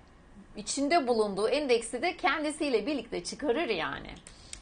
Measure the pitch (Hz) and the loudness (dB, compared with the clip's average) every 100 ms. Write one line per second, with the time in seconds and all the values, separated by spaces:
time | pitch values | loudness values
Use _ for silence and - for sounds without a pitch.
0 | - - - - - - 208 - 277 339 | -20 -20 -20 -20 -16 -12 -6 -2 2 4
1 | 254 233 214 190 214 285 294 233 - 247 | 4 4 2 2 2 2 4 2 2 -2
2 | 339 349 277 311 302 294 294 226 208 285 | -2 0 0 2 0 -2 0 2 0 -2
3 | - 180 - 196 285 254 311 185 139 139 | -4 -6 -6 -4 0 0 0 -2 -2 -6
4 | - - - - - - | -10 -14 -18 -20 -16 -18